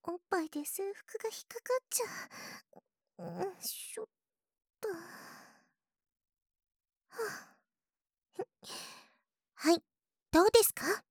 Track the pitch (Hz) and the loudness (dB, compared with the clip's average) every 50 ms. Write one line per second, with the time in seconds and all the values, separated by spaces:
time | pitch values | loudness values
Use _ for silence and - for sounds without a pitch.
0 | _ - 339 349 _ _ 403 359 320 311 - 294 294 - - - 392 392 403 - | _ -8 -8 -8 _ _ 0 0 0 -2 -6 -8 -6 -6 -6 -4 -6 -6 -6 -10
1 | - - - 440 - 440 - - - _ - 466 _ - 494 508 _ _ - - | -16 -12 -12 -8 -8 -6 -8 -8 -14 _ -14 -14 _ -2 -2 -2 _ _ -4 -4
2 | 466 - - - - - - - - - - - - _ - - _ _ _ _ | -4 -4 -6 -12 -12 -14 -14 -16 -14 -14 -16 -18 -20 _ -20 -20 _ _ _ _
3 | _ _ _ - 180 175 170 180 370 392 359 - - - - - - - - 440 | _ _ _ -14 -12 -10 -4 -4 -4 -4 -4 -8 -8 -8 -8 -8 -12 -12 -10 -10
4 | 440 _ _ _ _ _ _ _ _ _ _ _ _ _ _ _ - 440 359 330 | -12 _ _ _ _ _ _ _ _ _ _ _ _ _ _ _ -6 -6 -6 -6
5 | 339 - - - - - - - - - - - _ _ _ _ _ _ _ _ | -10 -16 -18 -18 -18 -20 -20 -20 -20 -20 -20 -20 _ _ _ _ _ _ _ _
6 | _ _ _ _ _ _ _ _ _ _ _ _ _ _ _ _ _ _ _ _ | _ _ _ _ _ _ _ _ _ _ _ _ _ _ _ _ _ _ _ _
7 | _ _ - - 453 415 - - - - - _ _ _ _ _ _ _ _ _ | _ _ -8 -6 -6 -6 -6 -10 -14 -20 -20 _ _ _ _ _ _ _ _ _
8 | _ _ _ _ _ _ _ - - _ _ _ - - - - - - - - | _ _ _ _ _ _ _ -12 -12 _ _ _ -16 -14 -14 -12 -14 -14 -18 -20
9 | - - _ _ _ _ _ _ _ _ _ - - 302 349 330 _ _ _ _ | -20 -20 _ _ _ _ _ _ _ _ _ 0 6 6 6 6 _ _ _ _
10 | _ _ _ _ _ _ - 320 359 440 - 226 208 - - - 233 302 403 - | _ _ _ _ _ _ 6 8 8 10 10 8 8 8 2 0 -2 -2 -2 -2
11 | - _ | -4 _